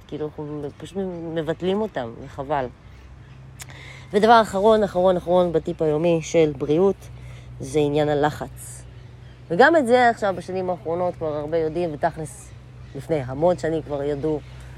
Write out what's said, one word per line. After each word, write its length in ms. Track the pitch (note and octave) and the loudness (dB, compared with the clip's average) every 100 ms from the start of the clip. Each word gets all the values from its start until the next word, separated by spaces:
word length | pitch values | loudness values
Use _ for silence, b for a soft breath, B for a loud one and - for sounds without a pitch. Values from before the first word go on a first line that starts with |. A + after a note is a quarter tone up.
| - | -10
כאילו, 180 | D3 D3+ | -8 -8
אנחנו 360 | D3+ D3 D3 C#3+ - | -8 -10 -8 -10 -12
פשוט 220 | D#3 F#3 F#3+ E3+ E3 | -12 -8 -6 -8 -6
מבטלים 460 | E3 D3+ D#3+ F3+ G3 | -4 -4 -4 -2 -2
אותם, 300 | G#3+ C#3+ A#2 B2+ | -2 -6 -8 -10
וחבל. 420 | C3 - C3+ D3 B2 - b b b - - - - - - B B B B | -14 -12 -4 -2 -4 -8 b b b -20 -20 -20 -20 -18 -18 B B B B
ודבר 280 | G3+ G#3+ A#3 | 4 8 8
אחרון, 400 | G3 F#3+ G#3+ A3 | 6 2 4 4
אחרון, 340 | G3+ F3+ F#3 F3+ | 4 2 2 2
אחרון, 360 | E3+ F3+ F3+ | 2 2 4
בטיפ 300 | D#3+ D3+ C3+ | 0 -2 -2
היומי 400 | D#3+ D3+ F3 E3 | 0 2 2 0
של 300 | D3+ E3 D#3 C3+ | 2 2 2 2
בריאות, 380 | C#3+ D3+ G3 F#3+ - B B B B - | 0 2 2 0 -8 B B B B -14
זה 180 | C3+ D#3 | -4 0
עניין 300 | D3 D3 D3 | 2 2 0
הלחץ. 760 | D3 D3+ - B2 - - - - B B B B B - | 2 0 -2 -10 -12 -18 -18 -20 B B B B B -2
וגם 280 | E3+ C4+ E4 | 6 6 6
את 100 | A#3 | 4
זה 220 | B3 A#3+ | 4 4
עכשיו 260 | A3+ G3+ F3+ | 2 -2 -2
בשנים 340 | F3+ F#3 F#3 | -6 -4 -4
האחרונות 440 | F3+ D#3 E3+ F3+ | -6 -4 -2 -2
כבר 220 | F3 D#3 D3+ | -4 -4 -4
הרבה 220 | D3 E3 | -2 -2
יודעים, 320 | D#3 D#3 F3 | 0 -2 -4
ותכלס 580 | D3 E3+ D#3 D#3 - - - - - - C#3 | -2 -4 -4 -10 -12 -20 -20 -20 -20 -16 -12
לפני 260 | - D#3 B2+ | -4 -4 -2
המון 320 | C3 F3 F3 | 0 2 2
שנים 240 | D#3+ D#3+ | 0 -4
כבר 200 | C3+ C#3+ | -4 -4
ידעו. 380 | C#3+ D3 D#3 D3+ - B B | -4 -2 -2 -4 -6 B B